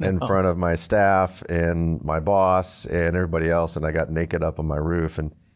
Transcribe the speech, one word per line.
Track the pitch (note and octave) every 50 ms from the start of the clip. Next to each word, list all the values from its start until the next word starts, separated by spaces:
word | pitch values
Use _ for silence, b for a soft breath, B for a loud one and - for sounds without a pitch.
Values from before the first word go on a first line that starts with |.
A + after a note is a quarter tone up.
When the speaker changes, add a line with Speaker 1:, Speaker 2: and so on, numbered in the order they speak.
Speaker 1:
in | - F#2+ F#2+
Speaker 2:
no. | F2 -
Speaker 1:
front | - G2 F#2+ F#2 F#2
of | E2+ F2+
my | F2+ E2+ E2+
staff | E2 - - A2 G#2 G2 G2 G2 F#2+ F#2 F2 - -
and | - - E2+ E2+ E2+ E2+ E2+ E2+ E2 E2 E2 -
my | - D2+ D#2 D#2+
boss | D#2 G2+ G2+ G2 F#2+ F#2 F#2 F#2 F2+ - - - -
and | - - F2 E2 E2+ E2+
everybody | F2+ F#2 E2+ E2+ E2 D#2+ E2
else, | E2 E2+ E2 D#2+ -
and | D#2 D#2
I | D#2
got | D#2 E2 D#2+ -
naked | D#2+ D#2+ E2+ E2 - E2
up | D#2+ E2 - -
on | D#2+
my | D#2 D2 D2
roof. | D#2 E2 E2+ E2+ D#2+ D#2 - D#2
And | D#2 D2+ - b b b b